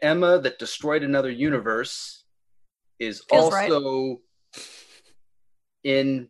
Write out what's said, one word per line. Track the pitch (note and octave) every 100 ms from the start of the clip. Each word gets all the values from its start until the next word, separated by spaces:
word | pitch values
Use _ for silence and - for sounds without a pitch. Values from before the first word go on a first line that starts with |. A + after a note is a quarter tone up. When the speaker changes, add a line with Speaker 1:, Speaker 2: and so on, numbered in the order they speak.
Speaker 1:
Emma | D3+ E3+ F3 F3+
that | B2+ -
destroyed | - - D3+ D3+
another | C#3 C#3 C3
universe | A#2+ D3+ C3 G#2+ A2 C3 - - - _ _ _ _ _ _ _ -
is | A2+ G2+ -
Speaker 2:
Feels | - D#3+
right. | G3 G3
Speaker 1:
also | D3 C3+ C3 C3 B2 _ _ _ - - - - - _ - _ _ _ _ _ _
in | C#3 C3+ C3+ C3 B2